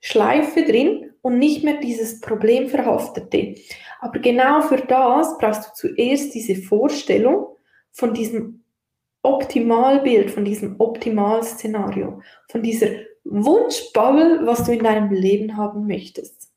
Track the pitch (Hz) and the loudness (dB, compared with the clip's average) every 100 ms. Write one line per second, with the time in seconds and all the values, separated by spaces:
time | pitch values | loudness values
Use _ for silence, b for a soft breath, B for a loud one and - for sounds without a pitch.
0 | - 226 208 277 302 - - 233 285 - | -2 0 2 2 2 0 2 4 2 0
1 | - _ 254 240 294 302 302 294 247 226 | -8 _ -2 2 2 2 -2 -2 -4 -4
2 | 220 - - 214 220 247 277 277 240 - | -6 -8 -6 0 2 2 2 -2 0 -2
3 | - - - - - - B B B B | -4 -10 -4 -2 -2 -8 B B B B
4 | 233 - 240 240 262 294 294 262 - 254 | -10 -2 0 4 4 4 4 0 2 2
5 | 254 262 320 - 220 214 - - - - | 4 4 0 0 -2 -2 -8 -8 -6 -2
6 | 240 277 - 233 220 185 - 214 277 294 | 0 0 -2 -10 -4 -6 0 0 0 -2
7 | - 175 233 370 - b b b b - | -2 2 2 0 -2 b b b b -4
8 | 240 226 220 226 - - _ _ _ _ | -4 -2 -4 -6 -8 -14 _ _ _ _
9 | _ _ 262 269 277 277 233 226 254 277 | _ _ 0 0 0 -2 2 2 4 4
10 | 269 226 202 - 202 208 190 - 226 226 | 4 2 2 -2 -4 -4 -6 -2 -2 -2
11 | - 214 202 220 226 - 220 214 196 196 | -4 0 0 0 -2 -8 -8 -6 -6 -6
12 | 196 196 B B B 233 226 220 214 - | -8 -10 B B B -6 -4 0 0 -2
13 | - _ - 202 220 381 - - - - | -14 _ -6 -2 2 2 2 -4 -4 0
14 | 233 285 330 320 233 240 240 233 220 214 | 4 4 4 4 2 0 0 0 2 2
15 | 208 196 190 202 220 214 208 208 208 190 | 0 0 2 2 0 -4 -6 -4 -6 -6
16 | - - - _ - | -8 -16 -16 _ -20